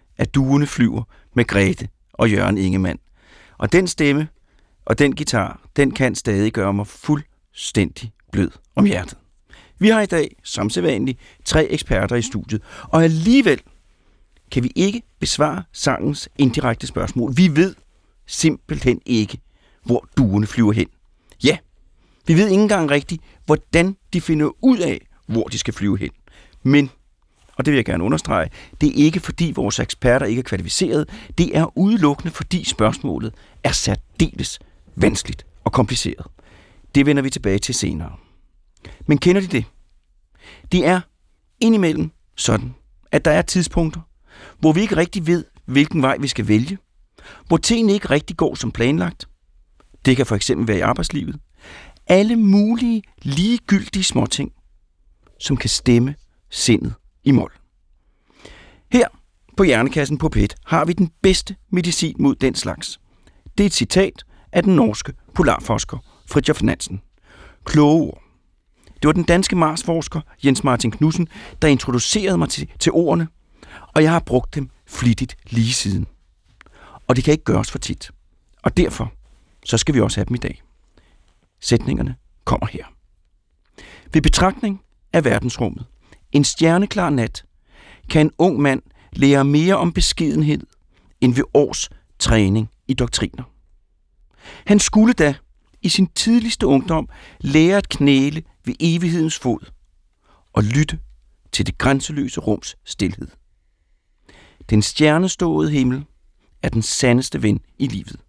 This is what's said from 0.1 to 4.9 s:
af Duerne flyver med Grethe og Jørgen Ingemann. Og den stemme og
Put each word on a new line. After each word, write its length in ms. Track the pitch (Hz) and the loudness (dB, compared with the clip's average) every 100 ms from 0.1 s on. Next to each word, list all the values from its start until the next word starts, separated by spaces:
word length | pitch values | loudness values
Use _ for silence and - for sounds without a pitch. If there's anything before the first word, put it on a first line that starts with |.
| - | -8
af 100 | 135 | -2
Duerne 380 | 139 131 139 147 | 0 2 2 0
flyver 360 | - 117 - - _ _ | 0 0 0 -10 _ _
med 100 | 120 | -2
Grethe 440 | 117 98 98 - - - _ | 0 2 0 0 -10 -16 _
og 180 | - 117 | -2 0
Jørgen 280 | 101 95 98 | 2 0 0
Ingemann. 400 | 95 95 92 - _ _ _ - _ - | 0 0 -2 -4 _ _ _ -20 _ -8
Og 140 | 101 | 0
den 140 | 175 180 | 0 0
stemme 420 | - 147 143 156 _ _ _ _ _ | 0 0 0 -2 _ _ _ _ _
og 140 | - | -6